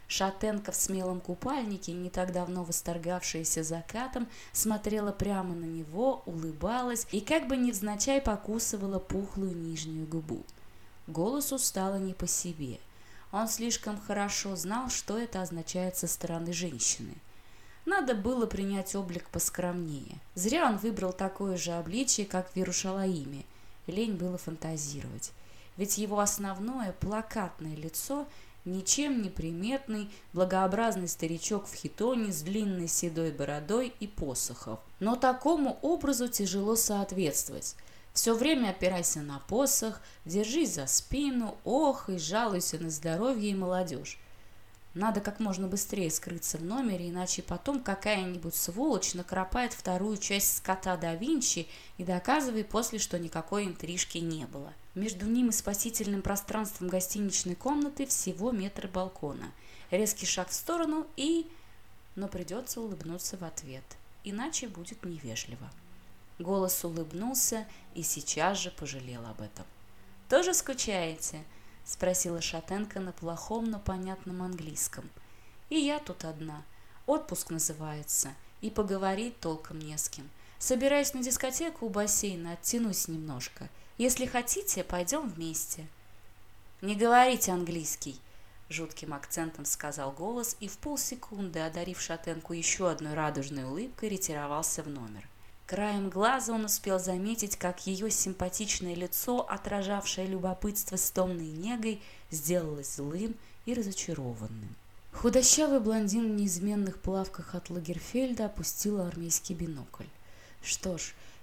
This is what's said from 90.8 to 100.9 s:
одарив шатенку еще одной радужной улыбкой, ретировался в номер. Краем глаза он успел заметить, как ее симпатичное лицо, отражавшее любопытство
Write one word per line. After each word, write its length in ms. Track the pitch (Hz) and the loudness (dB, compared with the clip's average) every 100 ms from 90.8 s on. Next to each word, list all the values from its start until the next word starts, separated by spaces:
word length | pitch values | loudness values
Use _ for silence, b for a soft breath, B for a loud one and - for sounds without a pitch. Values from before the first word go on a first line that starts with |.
| 302 285 - 247 - 202 196 165 | -4 -2 -2 -4 -8 -6 -4 -2
одарив 400 | 160 165 175 180 | -2 -2 -4 -4
шатенку 520 | - 165 - 160 - | -4 -4 -4 -6 -4
еще 340 | 170 160 - 180 | -2 0 2 2
одной 280 | 156 156 | 2 -2
радужной 500 | 151 151 139 139 143 | 2 2 0 -2 -4
улыбкой, 460 | 131 147 254 - 214 | -4 -4 -6 -4 -2
ретировался 720 | 196 - 151 143 147 165 - | 0 0 -2 0 0 0 0
в 60 | 151 | -4
номер. 380 | 143 110 104 - B B - - | -6 -8 -10 -12 B B -16 -4
Краем 440 | 185 208 202 196 | 0 2 2 0
глаза 420 | 180 220 262 220 | 6 6 6 2
он 120 | 226 | 0
успел 340 | 214 - 202 190 | 2 0 2 2
заметить, 560 | 180 180 196 226 202 | 2 0 0 0 -2
как 320 | - 180 180 - | 0 0 0 -2
ее 220 | 185 220 | 0 2
симпатичное 880 | 196 190 185 180 180 208 - 180 175 | 2 2 0 -2 0 0 0 0 -2
лицо, 500 | 180 - - 247 - | 0 0 2 2 2
отражавшее 800 | 196 - 202 190 202 196 - 190 | -2 0 0 2 0 0 -2 0
любопытство 680 | 190 185 180 208 208 - | 0 0 0 0 0 -2